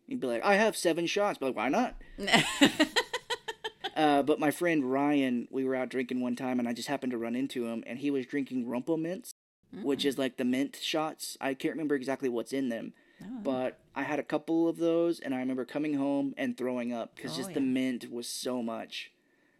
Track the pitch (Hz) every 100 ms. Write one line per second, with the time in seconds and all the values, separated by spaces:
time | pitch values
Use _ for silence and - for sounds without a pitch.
0 | - 127 127 117 202 202 220 - 175 160
1 | 170 202 202 160 131 110 120 190 247 -
2 | - - 202 214 - - 285 - 311 480
3 | - 415 - 480 - - 440 - 381 -
4 | 151 143 135 151 151 - 175 156 127 131
5 | 143 143 131 120 - 135 131 131 127 127
6 | 123 127 123 123 131 123 120 120 131 139
7 | 131 120 117 120 135 127 117 117 - 123
8 | 143 139 120 143 127 127 120 123 151 160
9 | 160 190 - - _ _ _ 185 143 139
10 | 139 127 131 - 123 127 139 - - 156
11 | 156 - - - 135 135 160 131 147 143
12 | 127 131 131 120 110 135 131 110 107 -
13 | _ - 196 262 139 131 127 - _ 131
14 | 135 147 - 151 - 165 165 165 165 170
15 | 170 165 135 127 131 131 - 147 151 143
16 | 139 139 139 - 131 120 127 123 120 117
17 | 110 - 131 147 180 143 131 131 131 120
18 | 123 120 120 - 127 127 117 113 95 -
19 | - _ _ _ _